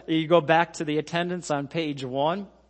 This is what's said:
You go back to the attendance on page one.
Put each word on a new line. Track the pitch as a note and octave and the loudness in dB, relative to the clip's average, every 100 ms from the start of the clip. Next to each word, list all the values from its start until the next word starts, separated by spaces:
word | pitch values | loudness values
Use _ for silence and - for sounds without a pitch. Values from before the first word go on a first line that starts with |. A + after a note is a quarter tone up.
| - | -2
You | D#3+ D#3+ | 0 4
go | E3+ | 4
back | D3 E3 E3+ | 6 4 2
to | - | -2
the | D#3 D3+ | -4 -2
attendance | D3+ E3+ F3 F3+ - | -2 -4 -4 -4 -2
on | D3 C#3 | -4 -2
page | E3 D#3 C#3+ | -4 -4 -4
one. | C3 C3 D3 G3 F#2+ _ _ | -6 -2 0 -2 -6 _ _